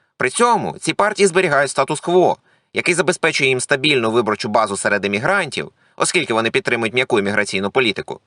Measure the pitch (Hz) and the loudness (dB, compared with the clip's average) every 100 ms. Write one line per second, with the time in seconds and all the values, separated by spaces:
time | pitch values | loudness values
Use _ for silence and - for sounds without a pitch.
0 | _ - 123 - 240 214 98 - - - | _ -6 -4 0 2 2 -2 -6 -6 -2
1 | 202 202 196 175 180 143 139 - 139 151 | -2 2 2 2 2 2 0 0 -2 -2
2 | - 180 147 - _ _ _ - 131 170 | 0 2 2 0 _ _ _ -4 -2 0
3 | - 175 165 - 135 127 - 139 139 135 | 0 0 -2 0 0 0 0 0 2 2
4 | 113 113 110 104 110 113 107 98 107 101 | 2 2 0 -2 0 2 2 0 0 0
5 | 101 101 147 196 156 - 71 _ _ - | 0 -2 0 -2 -2 -8 -10 _ _ -6
6 | 156 180 135 113 113 131 123 117 113 123 | -2 -2 0 0 0 -2 -2 -2 -2 -2
7 | 127 117 98 104 104 95 98 131 120 95 | 0 0 2 -2 -2 -4 -2 0 0 -2
8 | - - | -8 -14